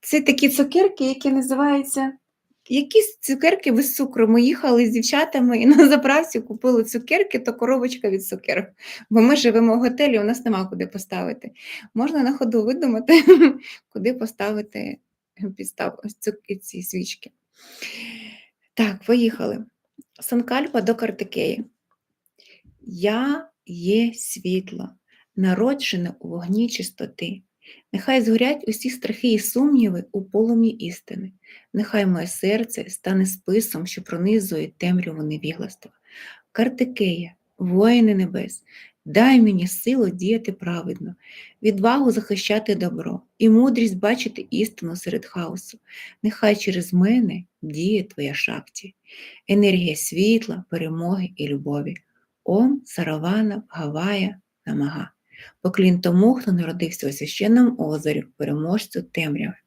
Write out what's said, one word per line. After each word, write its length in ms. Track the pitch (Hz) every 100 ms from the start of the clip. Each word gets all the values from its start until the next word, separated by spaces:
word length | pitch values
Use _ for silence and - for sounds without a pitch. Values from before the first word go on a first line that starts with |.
Це 200 | - 302
такі 280 | 294 277 277
цукерки, 560 | 277 277 349 381 - 262
які 260 | 262 277
називаються, 800 | 269 262 269 285 277 269 - 269 269 _ _ _ _ _
якісь 480 | 262 294 440 415 -
цукерки 520 | - 269 311 403 -
без 240 | 233 277 -
цукру. 320 | 269 - 220
Ми 140 | 233
їхали 440 | 240 330 294 240 240
з 40 |
дівчатами 680 | 233 226 285 320 285 247 240
і 80 | 233
на 240 | 294 294
заправці 500 | 285 277 285 330 233
купили 440 | 226 214 254 247
цукерки, 560 | 226 240 240 330 403 -
то 140 | 240
коробочка 560 | 233 240 262 247 247 208
від 160 | 196 190
цукерок. 400 | 190 - 180 190 _ - - -
Бо 120 | 220
ми 140 | 233 285
живемо 400 | 240 226 233 226
в 40 |
готелі, 400 | 247 254 294 226
у 40 |
нас 220 | 208 254 240
нема 200 | 196 190
куди 220 | 185 185
поставити. 640 | 196 190 185 180 - - _ - - -
Можна 300 | 220 269 311
на 100 | 247
ходу 300 | 277 240 226
видумати, 600 | 214 269 294 220 233 240
<laughs> 300 | 302 359 311 269 - - _
куди 240 | 220 196
поставити 840 | 254 226 - 202 208 208 208 - - _ _ _ _ 190 196
підстав-, 420 | 190 - - -
ось 120 | 214 208
цю-, 400 | - 208 _ 196
ці 220 | - 185
свічки. 480 | 180 185 180 - - _ _ _ - - - 233 233 226 214 220 _ _ _
Так, 300 | - 214 196 -
поїхали. 600 | 240 233 226 - 240 220 _ _ _ - _
Санкальпа 640 | - 240 240 254 302 240
до 140 | 202 226
Картикеї. 680 | 226 202 190 - - - 226 _ _ _ _ _ _ _ _ _ _ _ -
Я 580 | 180 196 220 262 302 320 _ -
є 460 | 175 175 214 233
світло, 760 | 226 - - 180 185 190 - - _ _ _ _ -
народжене 800 | 185 185 233 277 269 190 175 -
у 80 | 170
вогні 420 | 170 175 202 233
чистоти. 720 | - 185 - - - 170 196 _ _ _ - _
Нехай 280 | 196 233 262
згорять 420 | 226 226 247 294 -
усі 220 | 220 254
страхи 440 | - 233 220 247
і 60 | 214
сумніви 640 | - 240 285 277 214 175 180
у 100 | 202
полум'ї 500 | 190 202 226 233 226
істини. 600 | - 170 175 - 185 190 _ _ - _
Нехай 320 | - 214 214 196
моє 220 | 175 175
серце 600 | - 185 214 226 - -
стане 360 | - - 190 190
списом, 640 | 185 - 196 220 156 180
що 140 | -
пронизує 680 | 185 170 185 220 190 160 - _
темряву 460 | 180 180 175 156
невігластва. 680 | 151 151 147 - 185 - - _ _ - - - _
Картикея, 840 | - 233 254 254 - 196 170 170 _ _ _
воїни 580 | 185 180 220 240 220 196
небес, 480 | 180 185 - - _ - - _ -
дай 360 | 151 247 254
мені 260 | 220 190 180
силу 420 | - - 262 202
діяти 420 | 180 185 226 226
праведно, 640 | 190 175 170 170 - 160 180 _ - - _
відвагу 500 | 214 196 214 269 262
захищати 640 | 214 214 196 - 214 214 202
добро 460 | 196 160 160 185 _ _
і 120 | 220
мудрість 480 | 220 262 233 233 185
бачити 500 | 208 247 226 - -
істину 460 | - 214 - 165 175
серед 300 | 180 233 -
хаосу. 540 | 180 170 185 - - _ - - _
Нехай 320 | 214 214 214 208
через 380 | - 185 175
мене 500 | 180 190 247 208 180 180 _
діє 420 | 160 151 180 214
твоя 300 | 190 - 139
Шакті, 600 | 147 - - - - 190 _ _ - - - -
енергія 480 | 202 202 185 175 151
світла, 680 | - 165 202 226 220 180 -
перемоги 600 | 165 160 160 170 190 185 -
і 120 | 143
любові. 480 | 143 143 143 143 180 _ _ _ _ -
Ом 320 | 190 254 285 -
Саравана 720 | - 160 156 165 208 220 202
Бхавая 840 | - 170 151 151 185 202 190 208 _ _ -
Намага. 460 | 147 143 151 - _ _ - - _
Поклін 400 | 185 185 185 180
тому, 340 | 180 175 214 254
хто 160 | 208
народився 580 | 180 165 175 165 - 139
у 20 |
священному 640 | 139 147 - 202 233 247 -
озері, 460 | 156 151 151 151 - _
переможцю 640 | 143 147 160 202 - -
темряви. 520 | - - 160 143 - -